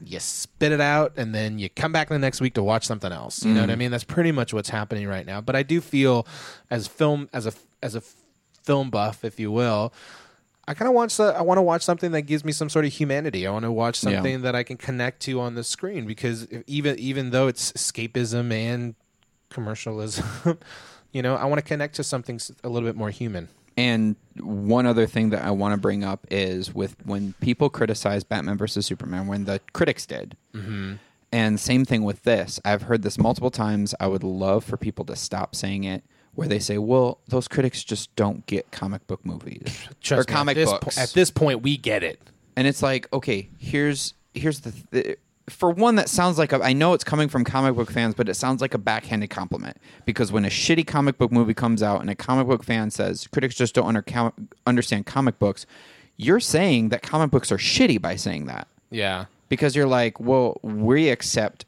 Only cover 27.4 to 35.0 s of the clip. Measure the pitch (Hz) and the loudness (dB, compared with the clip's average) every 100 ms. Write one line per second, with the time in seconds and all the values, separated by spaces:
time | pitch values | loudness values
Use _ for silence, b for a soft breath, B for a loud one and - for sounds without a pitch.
27.4 | 120 120 147 - 113 107 104 101 - - | -2 2 0 2 -2 0 -2 -2 -2 -4
28.4 | 76 101 107 - 101 98 78 90 98 101 | -2 -4 -2 -4 -4 -6 -6 -6 -4 -4
29.4 | 98 98 - - 170 - - 58 50 - | -4 -4 -4 -2 0 -2 -6 -10 -12 -18
30.4 | _ 110 98 104 95 101 b b _ 117 | _ -14 -10 -8 -8 -10 b b _ 0
31.4 | 110 107 - 123 131 117 107 101 - 113 | 2 2 2 2 4 2 0 0 2 2
32.4 | 87 - - 104 - 113 101 - 110 123 | 0 -4 0 0 2 0 0 0 2 2
33.4 | 127 120 107 104 101 - 95 95 95 92 | -2 0 0 0 -2 -2 -2 -2 -2 -2
34.4 | 95 101 - 107 - - | 2 2 0 -6 -6 -6